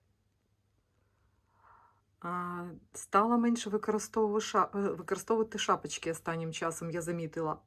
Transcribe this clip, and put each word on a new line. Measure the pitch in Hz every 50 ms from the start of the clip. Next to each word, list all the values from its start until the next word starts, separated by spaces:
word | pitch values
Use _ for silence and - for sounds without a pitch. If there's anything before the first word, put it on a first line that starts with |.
| _ _ _ _ _ _ _ _ _ _ _ _ _ _ _ _ _ _ _ _ _ _ _ _ _ _ _ _ _ _ _ _ _ - - - _ _ _ _ _ _ _ -
А, | - 170 180 180 180 175 175 175 175 175 160 - - _
стала | - - - - - 196 214 233 240
менше | 240 233 240 233 220 - 214
використову-, | 202 214 - 220 214 208 208 - - 226 220 208 208 214
ша-, | 208 - - 202 175 - -
е, | 202
використовувати | 202 190 - 165 170 - 190 190 - - 226 220 220 220 - 196
шапочки | - - 196 196 - 151 - - - 165
останнім | 165 - - 175 165 165 165 160
часом, | 160 - 170 165 160 - 170 165
я | 160 175
замітила. | 165 170 175 170 165 151 - 165 160 156 151 - _